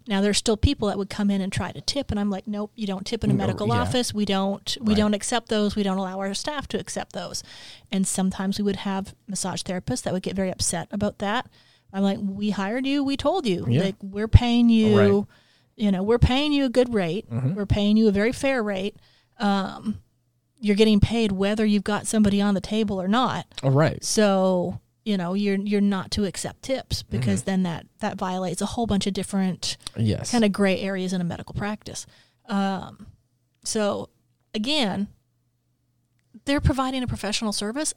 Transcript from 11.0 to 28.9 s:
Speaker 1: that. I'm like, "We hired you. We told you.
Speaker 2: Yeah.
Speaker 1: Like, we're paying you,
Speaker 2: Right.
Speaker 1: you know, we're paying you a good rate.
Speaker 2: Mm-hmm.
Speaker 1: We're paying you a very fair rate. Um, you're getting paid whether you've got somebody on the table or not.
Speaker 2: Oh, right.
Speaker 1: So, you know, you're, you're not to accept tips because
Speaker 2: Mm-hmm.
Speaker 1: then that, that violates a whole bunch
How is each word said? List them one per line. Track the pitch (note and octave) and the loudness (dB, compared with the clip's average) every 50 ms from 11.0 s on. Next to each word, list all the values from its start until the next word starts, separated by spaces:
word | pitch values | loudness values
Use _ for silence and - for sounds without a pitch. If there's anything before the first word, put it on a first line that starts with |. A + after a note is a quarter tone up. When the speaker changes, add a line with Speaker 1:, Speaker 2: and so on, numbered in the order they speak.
| G3+ G#3 - - | -2 -2 -2 -2
Speaker 1:
that. | G#3 G3 G#3 B3 B3 - - _ _ _ _ _ _ _ | -4 -2 -2 -2 -4 -6 -12 _ _ _ _ _ _ _
I'm | - F#3+ G3 | -2 0 2
like, | G3 G3 - | 2 2 0
"We | G3+ G3 G3 G3+ G#3 G#3 | -2 -4 -4 -2 -2 -2
hired | G3 - G3 G3 A3+ C4 C4 C4+ | 0 0 -2 -2 -2 -2 0 0
you. | C#4 D4 C#4 | 0 2 2
We | C4+ C#4 C4+ | 0 0 0
told | - D4 E4+ G4 D4+ | 0 2 2 2 2
you. | A3+ F3+ E3+ - - | 0 0 0 0 2
Speaker 2:
Yeah. | A#2 C#3 | 2 2
Speaker 1:
Like, | F#3 G3 F#3+ - | 2 2 -2 -4
we're | - G3 F#3+ G3+ G#3+ A3+ | -10 -10 -6 -6 0 2
paying | - - A#3+ A#3+ A#3 A#3+ A#3+ A#3 | 2 4 4 4 2 4 4 4
you, | A3+ A3 A3 G#3+ G#3 G3+ | 4 4 4 4 4 6
Speaker 2:
Right. | G3+ G3+ G3+ G3+ G#3 - _ _ _ _ _ _ _ _ _ | 6 4 4 2 0 -2 _ _ _ _ _ _ _ _ _
Speaker 1:
you | - A3+ G3+ | -2 -2 0
know, | G3 F3+ | 0 0
we're | G3 G#3 A#3 A#3+ | 2 2 4 4
paying | - - B3 C4+ D4 D4+ D4 | 4 4 4 2 2 2 2
you | C#4+ C#4 | 2 2
a | C4 | 2
good | A3+ B3+ A#3+ A#3+ A#3+ | 2 2 2 2 2
rate. | G#3 F3+ E3 D#3+ G#3 - - | 0 0 0 -2 -4 -6 -6
Speaker 2:
Mm-hmm. | A#2 A#2 B2+ B2+ F#3 | -4 -4 -2 -2 -2
Speaker 1:
We're | G3 G3+ | -2 -2
paying | G3 - G#3+ G3+ G#3 G#3+ A3 | 0 0 2 2 4 4 6
you | A3+ A3 | 6 4
a | |
very | G3 G3 G#3 A#3 | 4 4 2 0
fair | B3+ - - C4+ C4+ B3+ G#3+ | 0 0 0 0 0 0 -2
rate. | G#3 G3+ F#3+ F#3+ G#3 - - - _ _ _ _ _ _ - | -2 -4 -4 -4 -6 -8 -10 -16 _ _ _ _ _ _ -2
Um, | - G3+ G3 G3 F#3 G#3 - - - G#3+ G#3+ - - _ _ _ _ _ _ _ _ _ _ _ A#3+ | 0 0 2 0 0 -4 -6 -8 -6 -6 -6 -6 -10 _ _ _ _ _ _ _ _ _ _ _ 0
you're | G#3 G#3 G3 | 2 4 6
getting | A3 A3 G#3+ G3+ | 6 6 8 6
paid | - - G#3+ A#3 A3+ G#3 G3 | 6 4 4 2 0 0 0
whether | F#3 G3 G3 G#3+ G#3+ A3 | 0 0 0 0 2 2
you've | G#3+ G#3 G#3 F#3+ | 2 2 2 2
got | - G#3 G3+ - - | 0 -2 -2 -2 0
somebody | - A3 G#3+ G3+ G3+ G3+ | 2 4 4 4 4 4
on | G3+ G#3 G3+ | 2 2 2
the | F#3 | 0
table | G3+ - G#3+ G#3+ A3+ G#3 G#3 F#3 | -2 -2 -2 0 0 0 -2 -2
or | F3+ F#3 | 0 0
not. | G#3 B3 B3+ G3+ - - - - - - - | 2 2 2 0 -2 -4 -8 -10 -10 -2 0
Speaker 2:
Oh, | C#3 | 2
right. | C3 C#3 D#3+ C#3 - - | 4 4 4 4 2 -2
Speaker 1:
So, | - - - - G#3+ G3+ G3 F#3+ F#3+ F#3+ F#3 F3+ F3 F3 F#3+ - - _ _ _ _ | -4 -2 2 4 4 4 4 4 4 2 2 2 0 -2 -4 -8 -12 _ _ _ _
you | A3 G#3 F#3+ | -2 -2 -2
know, | F3 E3+ F#3 | -2 -2 -2
you're, | G3+ G#3 G3+ G3 G3 | 0 0 0 0 0
you're | G3 G#3 G#3 G3+ | 0 0 2 4
not | G3+ G3+ G3+ F#3 - G3+ | 4 4 2 0 -2 -4
to | - - G#3 | -2 -2 -2
accept | F#3 - - - - - - | -2 -2 -4 -8 -8 -10 -10
tips | - - C4 B3+ - - - - - | -6 -4 -4 -4 -4 -4 -6 -6 -6
because | - - A2+ B2+ G3 G3 G3+ | -4 -4 0 0 2 0 0
Speaker 2:
Mm-hmm. | - - | 0 0
Speaker 1:
then | F#3+ F#3 F#3 | 0 0 0
that, | F3 E3 - - - _ _ | 0 -2 -6 -10 -14 _ _
that | - G3+ F#3 F#3+ | -6 -6 -4 -4
violates | G3+ F#3 F#3 F#3 F#3+ F3+ E3 - | -4 -4 -4 -2 -4 -4 -4 -4
a | G3+ G3+ | -4 -4
whole | - - A#3 | -2 -4 -2
bunch | G#3+ | 0